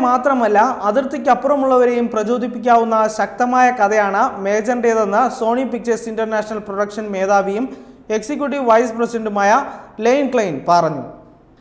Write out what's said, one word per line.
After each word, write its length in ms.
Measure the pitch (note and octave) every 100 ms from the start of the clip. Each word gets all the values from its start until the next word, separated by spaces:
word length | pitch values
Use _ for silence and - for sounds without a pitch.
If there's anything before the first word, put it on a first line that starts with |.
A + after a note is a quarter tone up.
മാത്രമല്ല, 560 | B3 B3+ C#4+ B3+ A3 G#3 B3 - G3+
അതിർത്തിക്കപ്പുറമുള്ളവരെയും 1160 | A3+ C4 C#4+ B3+ A#3+ C4+ C#4+ C4 B3+ B3 A#3+ A#3
പ്രചോദിപ്പിക്കാവുന്ന 840 | A3 G#3+ B3 A#3+ A3 A#3+ A#3 A3+ A3 G#3+ A3
ശക്തമായ 500 | G3+ - B3 B3+ B3 B3
കഥയാണ് 440 | G3+ G#3+ G3+ G3 B3+ G#3
മേജറിൻ്റേതെന്ന് 800 | G3 G#3+ A3 A#3+ A#3 A3 G3+ G#3 B3+ A#3+
സോണി 240 | A3+ B3 B3
പിക്ചേഴ്സ് 360 | A3+ A3+ A3 A3+
ഇന്റർനാഷണൽ 480 | A3 A3 G#3+ G#3+ G#3+ G#3
പ്രൊഡക്ഷൻ 380 | G3 G#3 G#3+ G#3+ F#3+
മേധാവിയും 500 | G3 G3+ F#3+ G3+ C4 - - - - G#3+
എക്സിക്യൂട്ടീവ് 460 | G#3+ C4+ C#4 C#4 A#3+
വൈസ് 260 | A3+ B3 A3+
പ്രസിഡന്റുമായ 540 | A#3 A#3 A3 G3+ G3 B3 C#4 - - - A3+
ലെയ്ൻ 240 | C#4 C4+
ക്ലെയിൻ 220 | B3 G3 C#3 F3
പറഞ്ഞു. 340 | F3 D#3+ D3 - - - - _ _